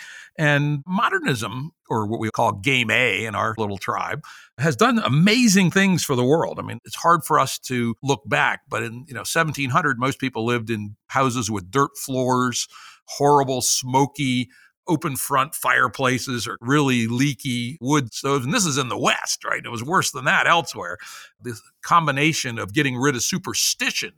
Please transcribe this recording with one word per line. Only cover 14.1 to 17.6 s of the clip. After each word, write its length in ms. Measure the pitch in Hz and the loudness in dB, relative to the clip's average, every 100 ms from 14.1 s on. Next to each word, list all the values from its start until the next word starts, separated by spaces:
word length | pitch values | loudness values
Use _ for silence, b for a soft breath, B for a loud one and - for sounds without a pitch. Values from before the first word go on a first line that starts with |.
| - 135 127 120 b b _ - | 0 0 0 -2 b b _ -2
open 260 | 151 160 131 | -2 -2 -4
front 380 | - 139 135 | 0 0 0
fireplaces 920 | - 135 127 127 - 131 127 - 120 107 | -2 0 2 2 0 0 0 -2 -4 -6
or 80 | 95 | -6
really 440 | 117 147 135 123 113 | 0 2 4 2 2
leaky 680 | 120 143 135 139 120 | 2 0 0 -4 -4